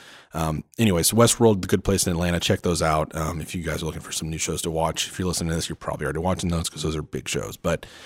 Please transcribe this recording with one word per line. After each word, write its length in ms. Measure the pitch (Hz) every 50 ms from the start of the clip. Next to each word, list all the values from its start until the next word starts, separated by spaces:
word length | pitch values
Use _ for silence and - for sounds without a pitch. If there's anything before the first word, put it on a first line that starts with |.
| - - - - - _ -
um, 300 | 80 80 80 78 73 - _ _ -
anyways, 320 | 113 107 90 82 78 -
Westworld, 500 | 104 113 117 117 - - 120 110 107 92
The 60 | 90
Good 160 | - - 95 -
Place 240 | - 98 90 -
in 60 | 95 87
Atlanta, 260 | 82 90 87 87 85
check 220 | - - 101 -
those 200 | - 90 85 78
out. 320 | 85 78 78 78 76 - -
Um, 280 | 78 80 78 - 78
if 120 | 76 - -
you 100 | 90 80
guys 200 | 80 78 80 82
are 20 |
looking 140 | 78 78 78
for 120 | - - -
some 160 | - 82 78
new 80 | 80
shows 240 | 78 - - 80 76
to 100 | - 85
watch, 360 | 80 80 82 82 76 - -
if 120 | - - -
you're 80 | 92
listening 220 | 90 82 - 85 80
to 60 | 82
this, 120 | 82 -
you're 80 | - 80
probably 300 | - - - - - -
already 140 | 67 69 80
watching 300 | 82 92 92 - 92 87
those 180 | 85 82 82 -
'cause 140 | - - 78
those 120 | 80 80
are 60 | 76
big 260 | 73 - - 67 -
shows, 300 | - - - 50 - -
but 280 | - - 85 82 - - - - - -